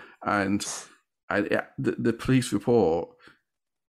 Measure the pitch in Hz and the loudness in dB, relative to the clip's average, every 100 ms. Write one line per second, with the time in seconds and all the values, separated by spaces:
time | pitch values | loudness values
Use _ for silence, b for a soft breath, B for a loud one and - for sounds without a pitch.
0 | B B 101 101 95 101 - B B B | B B -2 0 0 -2 -4 B B B
1 | _ _ - 95 - - - - 135 - | _ _ -4 -2 -2 -2 -4 -6 -4 -2
2 | 117 113 - 131 123 104 - 120 90 82 | -2 -2 2 2 2 -2 2 4 4 2
3 | - - b b _ _ _ _ _ | -4 -12 b b _ _ _ _ _